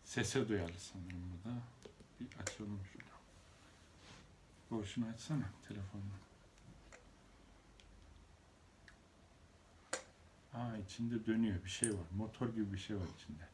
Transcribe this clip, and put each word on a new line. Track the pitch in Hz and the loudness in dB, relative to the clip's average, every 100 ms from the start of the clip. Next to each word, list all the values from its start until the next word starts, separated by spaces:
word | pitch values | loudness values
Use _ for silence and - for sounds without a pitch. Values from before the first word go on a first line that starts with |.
Sese | - - - 135 110 | 0 2 6 6 6
duyarlı | 101 85 90 | 6 4 -2
sanırım | - 95 90 90 87 | -8 -8 -4 -4 -4
bu | 87 107 | -4 -2
da. | 123 120 - - - - - | -2 -4 -12 -16 -14 -18 -8
Bir | 247 - | -8 -2
açalım | 92 - 107 101 95 | -2 -2 -2 -2 -4
şunu. | - - - - - - - - - - - - - - - - - - | -10 -14 -16 -18 -20 -20 -20 -20 -20 -20 -18 -16 -16 -16 -20 -20 -20 -2
Boşunu | 117 101 - 113 | 0 2 2 0
açsana | 117 - 151 95 - - | 0 2 2 2 -4 -8
telefonla. | 104 95 101 98 95 - - - - - - - - - - - - - - - - - - - - - - - - - - - - - - - - - - - - - - - - - - - | -4 -4 -4 -4 -6 -12 -20 -20 -20 -18 -16 -16 -16 -18 -20 -20 -20 -20 -20 -20 -20 -18 -18 -16 -18 -18 -20 -20 -20 -20 -20 -20 -20 -20 -20 -20 -20 -20 -20 -20 -20 -6 -6 -6 -20 -20 -20 -10
Aa, | 120 120 110 | -4 -2 -2
içinde | 98 - 117 117 107 | -4 0 2 4 6
dönüyor. | 110 113 90 | 8 8 6
Bir | 90 | 0
şey | - 113 | 2 4
var. | 98 82 95 | 4 2 0
Motor | 110 - 123 | 0 2 2
gibi | 113 104 | 4 2
bir | 98 | 2
şey | - 104 | 0 2
var | 90 - | 0 -2
içinde. | - 76 85 | -8 -8 -8